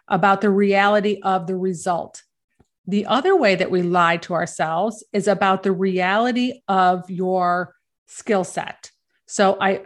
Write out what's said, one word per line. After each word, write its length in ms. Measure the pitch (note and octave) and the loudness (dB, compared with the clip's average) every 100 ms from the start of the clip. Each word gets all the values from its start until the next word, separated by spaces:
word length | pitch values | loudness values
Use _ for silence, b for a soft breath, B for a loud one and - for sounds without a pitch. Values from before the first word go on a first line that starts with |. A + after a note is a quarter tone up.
| _ | _
about 320 | F#3 G3 G3 | 0 2 2
the 100 | G#3 | 2
reality 720 | G3 G3+ G3 G3+ G#3 G#3 G3+ | 2 2 4 4 2 0 -2
of 240 | G3 F#3 E3+ | -2 -2 -2
the 100 | F#3 | -4
result. 680 | F#3 E3+ F#3+ E3+ - - _ _ _ _ _ _ - | -4 -4 -4 -4 -6 -16 _ _ _ _ _ _ -4
The 180 | G3+ | -4
other 320 | G3+ A3+ F4 F#4+ | 0 0 2 2
way 180 | A#3 | 4
that 160 | F#3 F#3 | 2 0
we 120 | F3+ | 0
lie 340 | F3 F3+ E3+ E3+ | 0 2 2 2
to 160 | - | -2
ourselves 720 | E3+ E3+ - D#3+ E3 G#3 A3 - | -4 -4 -4 -4 -2 -4 -6 -6
is 160 | G#3 F#3+ | -4 0
about 340 | F#3+ G3 F#3+ | 2 2 2
the 100 | G3 | 0
reality 920 | F#3 F#3+ F3+ F3+ G3+ A#3+ A#3+ B3 B3 - | 0 0 0 0 0 0 0 -2 -6 -4
of 400 | F#3+ F#3 F3+ F3 | 2 2 2 -4
your 640 | F3+ F#3 F#3 F3 F3 F3 _ _ _ _ | -6 -2 0 0 -2 -4 _ _ _ _
skill 380 | - - G3+ | -18 -2 -2
set. 460 | F3+ - - - - _ _ _ _ | -2 -6 -10 -14 -20 _ _ _ _
So 320 | - G3 G3 | 0 2 2
I 220 | G3 G3 | 0 -2